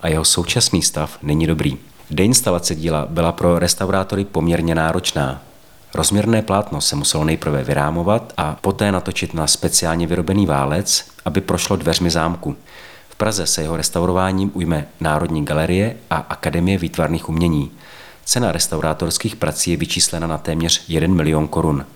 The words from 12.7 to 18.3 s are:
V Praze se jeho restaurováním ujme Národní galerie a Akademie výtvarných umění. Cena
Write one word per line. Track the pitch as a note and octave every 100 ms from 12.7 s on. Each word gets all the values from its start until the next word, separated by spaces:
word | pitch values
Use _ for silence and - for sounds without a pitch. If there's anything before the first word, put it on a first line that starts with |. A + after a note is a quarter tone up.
| - - - -
V | -
Praze | G#2+ G2+ E2
se | -
jeho | D#2 E2
restaurováním | D#2 F2 F2+ F2+ F#2 F#2+ G2
ujme | F#2 E2 D#2 D2 -
Národní | D#2+ D2+ E2 D#2+
galerie | D2 D2+ D#2+ F2+ G#2+ - -
a | D#2+
Akademie | - - - E2 F2 G2
výtvarných | E2 - D#2 E2 -
umění. | D#2+ E2+ D2+ C2+ - - - - -
Cena | -